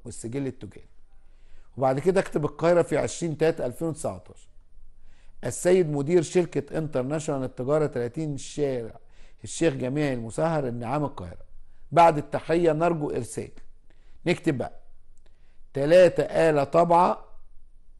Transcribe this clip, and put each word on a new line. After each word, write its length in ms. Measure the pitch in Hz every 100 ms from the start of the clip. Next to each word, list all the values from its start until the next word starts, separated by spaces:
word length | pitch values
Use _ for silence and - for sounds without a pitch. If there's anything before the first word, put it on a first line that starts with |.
| 117
والسجل 420 | - 113 135 135
التجاري. 400 | - 104 - - - - - - - - - - -
وبعد 220 | 131 135
كده 200 | 175 190
اكتب 240 | - 160 143
القاهره 360 | - 165 175
في 160 | 165 147
عشرين 400 | 131 - 170 135
تلاتة 280 | 160 160 127
ألفين 220 | 113 165
وتسعتاشر. 600 | - 117 92 - - - - - - - - - - - -
السيد 460 | 135 - 180 185 156
مدير 320 | 147 143 175
شركه 560 | 156 185 165 143 - 156
انترناشونال 640 | 151 135 127 156 156 139
للتجاره، 440 | 127 - 127 151 147
تلاتين 520 | 135 120 160 156 139
شارع 640 | - - 143 127 113 117 - - - -
الشيخ 300 | - - 165
جميع 400 | 135 127 143 147
المسهر 540 | 127 113 127 160 156 131
النعام 360 | 120 117 147
القاهره. 420 | 147 - 87 - - - - - -
بعد 260 | 151 170 147
التحيه 540 | 143 131 - 165 170
نرجو 380 | 151 170 165 147
ارسال. 420 | 151 117 - - - - - - - - - 165
نكتب 320 | 180 170 131
بقى 220 | - - - - - - - - - - -
تلاتة 500 | 135 143 180 175 165
آلة 400 | 135 - 160 147
طابعة 640 | 139 165 170 170 185 - - - - - - - - -